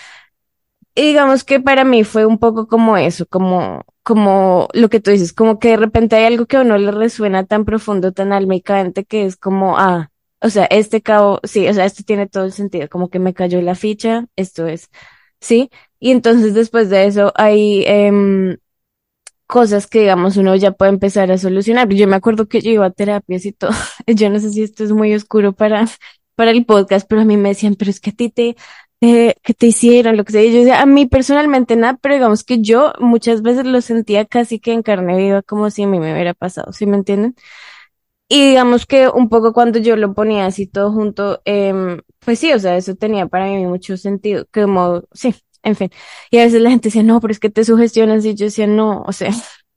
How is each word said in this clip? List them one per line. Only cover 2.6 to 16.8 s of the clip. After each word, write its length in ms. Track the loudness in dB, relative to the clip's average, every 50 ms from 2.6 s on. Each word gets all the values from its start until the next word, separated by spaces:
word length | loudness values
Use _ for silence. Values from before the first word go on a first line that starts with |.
| -4
como 300 | -2 0 2 2 2 2
eso, 280 | 2 0 -2 -4 -6 -8
como, 580 | -6 -4 -4 -2 -2 -2 -2 -4 -6 -10 -12 -16 _ _ _ -4
como 640 | -2 0 2 2 2 2 2 2 2 2 0 -2 -2 0
lo 160 | 0 2 2
que 100 | 2 0
tú 120 | 0 2
dices, 220 | 2 2 0 -2 -2
como 260 | 0 0 0 0 0
que 100 | 0 2
de 80 | 2
repente 380 | 2 0 0 0 0 0 2 2
hay 100 | 2 2
algo 200 | 2 2 0 -2
que 120 | 0 0
a 40 | 0
uno 160 | 2 2 2
le 140 | 0 0 -2
resuena 540 | -2 -2 -2 -4 -4 -4 -4 -2 -2 -2 -2
tan 180 | -2 -2 -4 -2
profundo, 460 | -2 -4 -6 -4 -4 -4 -2 -2 -4
tan 220 | -4 -4 -2 -2 -2
almicamente, 720 | -2 0 -2 -4 -4 -4 -2 -2 -2 -2 -4 -6 -8 -8
que 200 | -6 -4 -4 -4
es 120 | -4 -6
como, 400 | _ -6 -4 -2 -2 0 0 0
ah, 340 | 0 0 0 0 -2 -6 -10 _ _ _ _ _ -6
o 80 | -4 -2
sea, 160 | 0 0 0
este 360 | 2 2 2 0 0 -2 -4
cabo, 380 | -2 0 2 2 2 2 0 -2 -6
sí, 240 | -6 -2 -2 0
o 60 | 0 0
sea, 120 | 0 0
esto 180 | -2 -4 -6 -6
tiene 240 | -6 -4 -4 -4
todo 180 | -6 -6 -6 -8
el 60 | -8 -8
sentido, 360 | -8 -10 -8 -8 -8 -10 -8
como 200 | -8 -8 -6 -6
que 100 | -4 -4
me 140 | -4 -4 -4
cayó 280 | -4 -4 -2 -2 -2
la 140 | -2 -2 -4
ficha, 500 | -4 -4 -6 -6 -4 -4 -4 -4 -4 -6 -8 _
esto 320 | -8 -8 -8 -8 -8 -8
es, 220 | -8 -8 -10 -14 _ _ -20 -20 -20 _ _ _ _ _ _
¿sí? 300 | -4 0 0 0 0 -2 _ _ _ _ _ _
Y 120 | 0 0
entonces 420 | 0 2 2 2 2 2 2 2 0
después 360 | 0 -2 0 0 -2